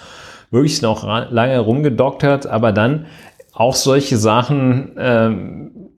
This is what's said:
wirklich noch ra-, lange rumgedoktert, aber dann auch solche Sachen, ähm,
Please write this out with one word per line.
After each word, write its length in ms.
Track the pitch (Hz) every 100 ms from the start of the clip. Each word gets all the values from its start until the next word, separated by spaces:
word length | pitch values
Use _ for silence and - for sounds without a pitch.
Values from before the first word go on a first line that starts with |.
| - - - - _
wirklich 320 | 117 147 151
noch 220 | 113 110
ra-, 240 | 101 110 -
lange 300 | 117 123 127
rumgedoktert, 880 | 110 131 147 110 131 - 143 139 -
aber 240 | 113 113
dann 340 | 104 117 156 160 - - - _ -
auch 200 | 120 131
solche 420 | 139 139 139 117
Sachen, 760 | 107 113 120 143 131 127 - -
ähm, 920 | 127 117 113 98 92 87 - - -